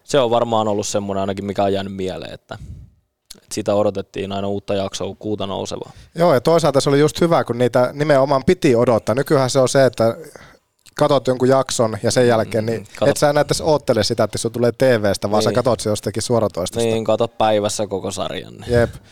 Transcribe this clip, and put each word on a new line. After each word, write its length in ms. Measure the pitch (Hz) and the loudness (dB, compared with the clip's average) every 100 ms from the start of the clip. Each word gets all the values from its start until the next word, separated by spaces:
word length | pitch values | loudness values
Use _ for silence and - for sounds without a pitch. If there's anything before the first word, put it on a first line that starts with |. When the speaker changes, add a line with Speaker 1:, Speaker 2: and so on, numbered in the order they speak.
Speaker 1:
se 160 | - 143 | -2 0
on 100 | 120 | 2
varmaan 380 | 117 117 110 107 | 2 2 2 0
ollut 200 | 104 98 | -2 -2
semmonen 340 | 107 101 98 | -4 -4 -4
ainakin, 240 | 98 98 101 | -4 -4 -4
mikä 180 | 98 | -2
on 100 | 101 | 0
jäänyt 200 | 98 98 95 | -2 -6 -8
mieleen, 380 | 92 85 - | -8 -8 -12
että, 240 | - _ 113 - - - _ _ _ _ - | -16 _ -16 -16 -18 -20 _ _ _ _ -20
että 200 | _ - | _ -6
sitä 200 | 101 104 | 0 2
odotettiin 560 | 104 98 - 98 98 | 0 -2 -8 -10 -8
aina 160 | 98 98 | -6 -4
uutta 260 | 101 - | -6 -4
jaksoa, 420 | 98 98 - 95 95 | -4 -4 -6 -10 -8
kuuta 280 | 107 101 98 | -8 -6 -6
nousevaa. 440 | 95 101 - - - - 170 | -8 -8 -10 -14 -18 -16 -2
Speaker 2:
Joo, 180 | 170 | 2
ja 80 | 127 | 2
toisaalta 400 | - 165 156 135 | 4 2 4 2
se 80 | 143 | 2
oli 100 | 143 | 2
just 220 | 151 - | 2 2
hyvä, 220 | 170 156 | 2 2
kun 140 | 120 120 | 0 0
niitä 320 | 123 127 123 | 2 2 0
nimenomaan 500 | 143 156 135 139 135 156 | 0 2 4 4 2 2
piti 300 | 180 156 117 | 2 2 4
odottaa. 400 | 123 110 - 120 | 4 2 0 -2
Nykyään 340 | - 143 127 | 0 0 2
se 100 | 139 | 2
on 100 | 127 | 2
se, 160 | 139 127 | 4 2
että 320 | - 113 113 - - - _ _ _ - - | 4 0 0 -10 -20 -20 _ _ _ -18 -2
katot 320 | 147 139 123 | 2 2 2
jonkun 200 | 127 127 | 2 4
jakson 500 | 135 127 - 113 104 | 4 2 0 -2 0
ja 80 | 113 | 0
sen 160 | 127 120 | 2 4
jälkeen, 380 | 113 104 110 110 | 2 0 -2 -2
niin 140 | 110 | -6
Speaker 1:
Mm, 40 | 98 - | -8 -2
kato. 120 | 120 | 0
Speaker 2:
et 60 | - | 2
sä 120 | 147 | 2
enää 140 | 147 | 2
tässä 200 | 143 151 | 0 -2
oottele 400 | 160 147 - 113 | 0 0 2 0
sitä, 200 | 101 117 | 0 0
että 140 | 107 120 | -2 -2
se 120 | 117 | -6
tulee 220 | 117 120 | 0 -2
T 100 | - | 2
V:stä, 500 | 131 113 104 95 101 | 2 2 0 -2 0
vaan 120 | 107 | 0
sä 60 | 107 | 0
Speaker 1:
Niin. 60 | 107 | 0
Speaker 2:
katot 240 | 123 110 | 0 -2
se 100 | 110 | -2
jostakin 340 | 104 107 110 | -4 -4 -6
suoratoistosta. 680 | - 117 104 - 90 117 117 | -2 0 0 -2 -6 -2 -2
Speaker 1:
Niin, 140 | 113 | -2
kato 240 | 110 110 117 | 0 0 -2
päivässä 600 | - 110 107 104 - 101 | 0 2 2 0 -2 -4
koko 240 | 95 101 | -6 -6
sarjan. 420 | 98 76 80 55 | -6 -8 -8 -12
Niin. 180 | 60 - | -16 -2
Speaker 2:
Jep. 200 | 120 117 - - | 0 0 -4 -18